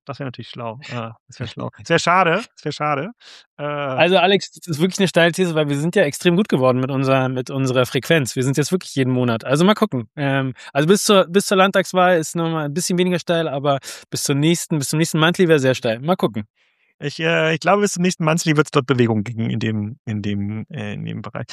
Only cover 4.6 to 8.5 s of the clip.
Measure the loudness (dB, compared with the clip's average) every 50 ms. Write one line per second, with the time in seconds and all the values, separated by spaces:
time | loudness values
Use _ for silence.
4.6 | -10 -6 -2 0 0 0 2 0 0 2 4 4 4 4 4 2 0 0 0 0
5.6 | 0 0 0 -2 -2 0 2 2 2 2 0 0 2 2 4 2 2 2 2 2
6.6 | 4 4 2 2 0 -2 -2 0 2 2 2 2 2 0 -2 -6 -6 -6 -4 -2
7.6 | -2 0 2 2 0 0 0 -2 0 2 2 2 2 0 -2 -2 0 0